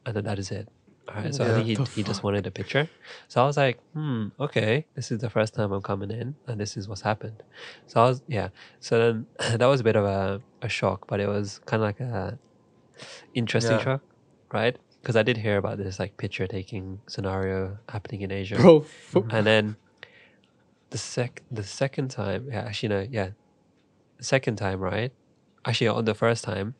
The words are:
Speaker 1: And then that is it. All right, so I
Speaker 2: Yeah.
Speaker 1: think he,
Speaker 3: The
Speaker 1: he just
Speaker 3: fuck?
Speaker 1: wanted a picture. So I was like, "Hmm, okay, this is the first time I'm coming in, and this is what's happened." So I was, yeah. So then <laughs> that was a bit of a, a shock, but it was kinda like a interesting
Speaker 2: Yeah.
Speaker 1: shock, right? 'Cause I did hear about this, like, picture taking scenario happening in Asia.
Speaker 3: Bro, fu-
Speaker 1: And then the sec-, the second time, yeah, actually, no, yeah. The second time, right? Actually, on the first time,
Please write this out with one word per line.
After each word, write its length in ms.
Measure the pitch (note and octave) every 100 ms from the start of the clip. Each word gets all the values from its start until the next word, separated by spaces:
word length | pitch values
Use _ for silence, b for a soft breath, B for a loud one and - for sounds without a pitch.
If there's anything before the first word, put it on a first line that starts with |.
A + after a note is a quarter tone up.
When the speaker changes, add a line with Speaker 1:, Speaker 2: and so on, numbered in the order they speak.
Speaker 1:
And 100 | - G#2+
then 80 |
that 140 | F#2+ G2+
is 120 | F#2+
it. 180 | F#2+ F#2+ _ _ _ -
All 60 | G#2+
right, 180 | D3
so 100 | C#3
I 40 | A#2
Speaker 2:
Yeah. 60 |
Speaker 1:
think 120 | A2+ A2+
he, 80 |
Speaker 3:
The 100 | G#2+ B2+
Speaker 1:
he 160 | -
just 160 | G2+ G2
Speaker 3:
fuck? 40 |
Speaker 1:
wanted 220 | G2+ G2+ F#2+
a 40 |
picture. 380 | - - C#3 D#3+ - b b -
So 140 | -
I 40 | C3+
was 120 | C#3+
like, 200 | C3+ A#2 _
"Hmm, 360 | D3+ D3+ A#2 G#2 -
okay, 460 | C#3+ A#2 G#2+ C#3 -
this 160 | - -
is 60 | A2
the 80 | A2
first 240 | A2+ G#2+
time 160 | - G#2
I'm 100 | G2
coming 280 | G2 G2 G2
in, 260 | A2+ A#2+ D3 -
and 120 | G#2+
this 180 | G#2 A#2
is 100 | G2
what's 140 | F#2+
happened." 400 | G#2 G#2+ A2 A2 - B B B -
So 140 | A#2
I 20 | B2
was, 140 | B2+ -
yeah. 220 | G#2+ F2+ b b b
So 180 | - A#2
then 280 | A#2 A2 - -
<laughs> 200 | - A#2
that 80 | B2
was 140 | C#3
a 40 |
bit 120 | A2+ A2
of 80 | G2+
a, 340 | G2 F#2+ G2 - _
a 60 | A2+
shock, 360 | - G2 F#2 -
but 140 | G2+
it 80 | G2+
was 320 | G#2 G2+ - -
kinda 180 | A2
like 160 | G#2+ G#2
a 380 | B2 G#2+ G2 A#2 _ _ _ _ _ B B B B
interesting 420 | B2 A2 A#2+ A#2 A2
Speaker 2:
Yeah. 60 |
Speaker 1:
shock, 180 | C3 C3+ - _ _ _ -
right? 260 | A2 A2+ B2+ _ _
'Cause 140 | - A2+
I 60 |
did 140 | G#2+ A2+
hear 220 | G#2+ G2+
about 180 | G#2 G#2+
this, 220 | F#2+ F#2+
like, 180 | F#2+ -
picture 300 | G2 - F#2
taking 540 | F#2+ F#2 F#2 F#2 F#2+ -
scenario 680 | - F#2+ F#2+ F#2+ F#2+ F#2+ G#2 -
happening 320 | G#2 - G2
in 80 | G2
Asia. 240 | G2 F#2+ G#2+
Speaker 3:
Bro, 240 | F3+ D#3
fu- 440 | D3+ - - C3+ A2+
Speaker 1:
And 160 | A2+ G#2+
then 300 | A2 G#2+ G#2 _ _ b b b b _ _ _ _ _
the 80 | A2+
sec-, 440 | - - A#2+ - -
the 120 | A2
second 440 | G2+ - C#3 - C3
time, 380 | - G2+ F#2+ C3+
yeah, 120 | G#2
actually, 260 | G#2+ G#2 A2
no, 120 | G2 G2
yeah. 200 | A2+ F#2+ - _ _ _ _ _ _ _ -
The 60 |
second 320 | - C3+ C3 G2+
time, 240 | G2 F#2+
right? 320 | F#2+ G2+ B2+ - _ _ _ _ -
Actually, 220 | A2+ A2+
on 160 | A2+
the 100 | A2
first 300 | G#2 A#2 A2+
time, 300 | - G2 G#2